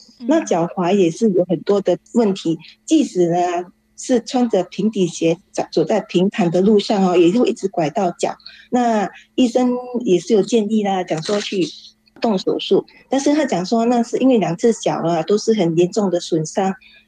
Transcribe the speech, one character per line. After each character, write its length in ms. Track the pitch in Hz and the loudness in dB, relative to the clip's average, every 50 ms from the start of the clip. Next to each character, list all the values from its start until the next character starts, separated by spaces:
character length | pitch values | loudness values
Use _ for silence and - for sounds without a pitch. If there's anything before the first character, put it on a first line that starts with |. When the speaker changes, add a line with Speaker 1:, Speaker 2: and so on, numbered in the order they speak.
| - - _ - | -20 -20 _ -8
Speaker 1:
嗯。 80 | 247 233 | -2 0
Speaker 2:
那 140 | 294 330 311 | 0 0 0
脚 200 | - 208 170 165 175 | 0 -2 -2 -2 -2
踝 280 | - - 180 170 196 | -4 -2 -2 0 2
也 140 | 208 185 165 | 2 2 0
是 200 | 160 - 226 220 | 0 0 0 2
有 120 | 185 180 180 | 2 2 0
很 140 | 180 180 147 | 0 -2 -2
多 200 | - - 202 202 | -2 0 0 0
的 160 | 190 - 175 175 _ _ - | 0 0 -2 -2 _ _ 0
问 200 | 233 233 208 190 | 0 0 0 0
题， 240 | 196 - 165 160 - - - - _ _ | -2 -4 -4 -4 -6 -8 -14 -20 _ _
即 180 | - 320 311 254 | 0 2 2 2
使 260 | - - 185 175 170 | 2 0 0 0 2
呢， 80 | 170 180 175 175 170 175 180 175 - _ _ _ _ - | 2 0 0 -2 -2 -4 -6 -10 -14 _ _ _ _ -12
是 240 | - - 262 233 | -4 -2 -2 -2
穿 260 | 226 - - 254 247 233 | 0 -2 -2 -2 0 0
着 140 | - 190 175 | 0 -2 -2
平 240 | - - - 185 220 | -2 -4 -4 -4 -2
底 180 | 220 208 185 165 | 0 0 -2 -2
鞋 300 | - - 165 165 165 - _ _ | -2 -2 -2 0 0 -2 _ _
走， 120 | - - - - | -10 -10 -10 -4
走 120 | - 175 156 | -2 -2 0
在 160 | - 220 202 | 0 0 -2
平 280 | 185 - - 180 180 202 | -2 -2 0 0 0 0
坦 200 | - - 190 170 | 0 0 0 0
的 100 | 160 180 | 2 2
路 180 | 190 208 220 202 | 4 4 4 4
上 240 | 196 - 233 196 190 | 2 0 0 2 2
哦， 140 | 180 180 175 | 2 4 4
也 140 | 175 170 | 4 4
会 180 | 180 247 247 185 | 4 2 2 0
一 40 | 226 | 0
直 140 | - - 196 | -2 -6 -6
拐 220 | - - 165 143 | -4 -2 -4 -2
到 220 | - - 196 175 | -2 -2 -2 -2
脚。 240 | 170 - - - - - _ - - - - _ | -2 -4 -6 -6 -6 -8 _ -20 -20 -20 -8 _
那 400 | - 247 247 240 226 214 196 - - - - _ _ | -2 0 2 2 0 0 -2 -4 -6 -12 -20 _ _
医 120 | - 254 233 | 2 2 2
生 260 | - 254 254 247 247 247 - - 247 240 | 2 2 2 2 0 -2 -6 -8 -8 -4
也 180 | 247 220 185 175 | 0 2 2 2
是 140 | 170 - 233 | 2 2 2
有 80 | 208 | 2
建 300 | 185 - - 233 208 202 | 2 2 0 0 0 0
议 120 | 220 214 202 | 0 0 0
啦， 200 | 202 190 185 180 | 0 -2 -2 -2
讲 180 | - 165 156 160 | -4 -4 -4 -4
说 160 | - 208 202 | -4 -4 -4
去 240 | 202 - - 196 160 147 - - - - - _ _ _ _ - | -4 -4 -4 -2 -4 -4 -6 -10 -20 -20 -20 _ _ _ _ -4
动 160 | - 233 214 190 | -2 -2 -2 -2
手 220 | - 160 - - | -2 -2 -4 -4
术， 260 | - - 196 190 190 - _ - - _ | -2 0 0 0 0 -2 _ -20 -8 _
但 100 | - 269 | -4 0
是 140 | 277 285 294 | 0 2 2
他 120 | 302 302 | 2 0
讲 200 | - 214 170 180 | 0 -2 -4 -2
说 200 | 185 240 226 226 | -2 -2 0 0
那 180 | 233 247 240 233 | 2 0 0 0
是 140 | - - - | -2 -2 0
因 100 | 247 262 | 2 2
为 100 | 262 226 | 4 4
两 180 | 175 160 165 - | 2 0 -2 0
只 140 | - 233 220 | 2 0 0
脚 220 | - - 180 147 151 151 | 0 -2 -4 -2 -2 -2
啊 200 | 165 170 160 160 | -2 -2 -2 0
都 140 | - 202 214 | 0 -2 0
是 160 | - - 226 | 0 0 0
很 220 | 214 175 165 165 165 | 2 0 2 2 2
严 140 | 180 180 | 0 0
重 200 | - 226 202 190 | 0 -2 -2 0
的 80 | 170 175 | -2 -4
损 260 | - - - 160 156 | -4 -2 -4 -4 -4
伤， 300 | 156 - - 196 190 190 - _ _ _ _ _ | -4 -4 -2 -2 -2 -4 -6 _ _ _ _ _